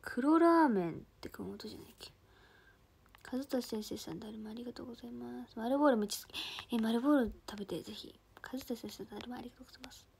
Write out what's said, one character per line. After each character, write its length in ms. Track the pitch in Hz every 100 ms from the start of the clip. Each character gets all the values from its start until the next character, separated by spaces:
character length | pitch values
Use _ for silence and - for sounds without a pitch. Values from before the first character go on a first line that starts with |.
黒 360 | - - 269 320
ラ 280 | 330 339 302
ー 20 |
メ 160 | 202
ン 80 | 170
っ 20 | - - _
て 80 | -
熊 180 | - 190
本 180 | 202 -
じ 100 | -
ゃ 20 |
な 80 | -
い 60 |
っ 20 | -
け？ 140 | - _ _ _ _ _ _ _ _ _ _ - -
和 100 | 254
俊 200 | 277 262
先 200 | 247 220
生 140 | 214 220
さ 140 | -
ん、 100 | -
だ 100 | 220
る 60 | 220
ま 140 | 214
あ 20 |
り 100 | 226
が 100 | 240
と 100 | 233
う 40 | 247
ご 80 |
ざ 120 | 233 240
い 20 |
ま 360 | 240 240 247 247
す。 120 | -
丸 200 | 226 277
ボ 100 | 294
ー 40 |
ル 40 | 233
め 80 |
っ 40 | 208
ち 140 | -
ゃ 40 | -
好 60 | - - - -
き。 60 |
え、 40 | 233
丸 220 | 220 233
ボ 160 | 269 294
ー 40 |
ル 120 | 220 - -
食 120 | 208
べ 40 |
て、 160 | 196 175
ぜ 100 | -
ひ。 220 | 214 - - _ -
和 80 | - 262
俊 180 | - 233
先 140 | 208
生、 140 | - 214
だ 120 | 208
る 100 | 240
ま 100 | 247
あ 20 |
り 80 | 240
が 80 | _
と 60 |
う 40 | 254
ご 60 |
ざ 60 | -
い 40 | 254
ま 60 |
す。 140 | - _ _